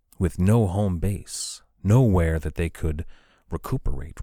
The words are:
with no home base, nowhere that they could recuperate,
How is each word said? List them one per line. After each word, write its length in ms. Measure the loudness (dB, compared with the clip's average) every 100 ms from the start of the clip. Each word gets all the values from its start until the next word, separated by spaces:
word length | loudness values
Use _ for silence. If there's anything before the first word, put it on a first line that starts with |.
| _ -4
with 220 | -2 2
no 260 | 4 4 2
home 320 | 0 -2 0
base, 640 | -2 -4 -8 -12 -12 -14 _ _
nowhere 560 | 4 6 6 4 2 0
that 160 | -4 -4
they 120 | -4
could 360 | -4 -4 -4 -8 -16 _ _ _
recuperate, 720 | -10 -6 -4 -2 -4 -6 -10